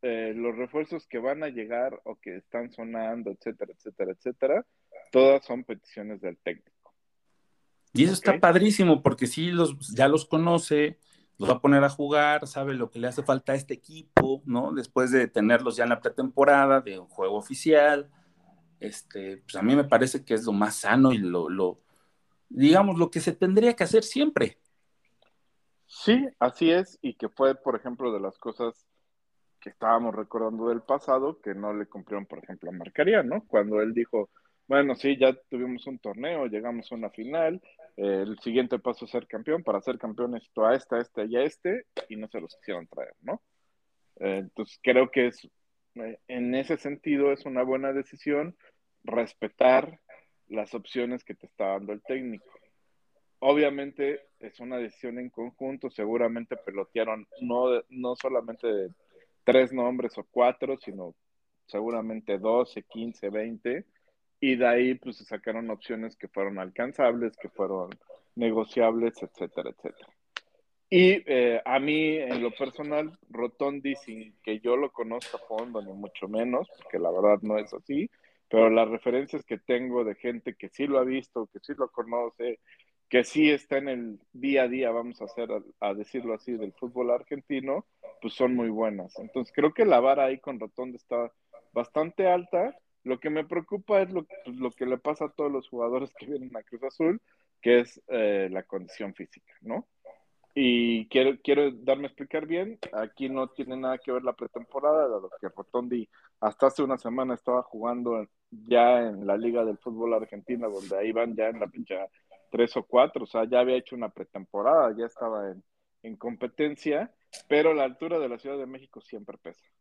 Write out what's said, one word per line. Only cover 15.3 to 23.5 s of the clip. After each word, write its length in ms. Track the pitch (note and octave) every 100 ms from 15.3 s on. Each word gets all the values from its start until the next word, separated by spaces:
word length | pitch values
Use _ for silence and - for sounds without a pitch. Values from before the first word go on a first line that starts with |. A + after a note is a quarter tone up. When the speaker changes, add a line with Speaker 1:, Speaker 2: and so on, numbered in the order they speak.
| - G#2 A#2 B2+ A2+
Speaker 2:
ya 60 |
en 80 | A#2+
la 100 | A#2+
pretemporada, 800 | B2 - C3 C3 C#3 C#3+ C#3 C3+
de 180 | A2 F#2+
un 80 | F2+
juego 280 | - F#2+ G#2
oficial, 720 | - C3+ D#3+ D#3 D3 C#3+ C#3+ _ _ _ _ _ _ _
este, 580 | G#2 - - G2 F#2+ F#2+
pues 180 | - F#2+
a 60 |
mí 140 | G#2+ C#3+
me 100 | C#3
parece 400 | A#2+ B2+ C3+ -
que 80 |
es 100 | A2 A#2
lo 60 |
más 260 | G2+ G#2 -
sano 360 | G2+ A#2+ C3+
y 60 | A2+
lo, 280 | F#2 F2 D#2+
lo, 300 | F#2 F#2 - _ _ _ _ _ _ _
digamos, 480 | B2+ C#3+ F3 G3+ E3+
lo 120 | E3+
que 120 | E3
se 100 | E3+
tendría 440 | E3+ F#3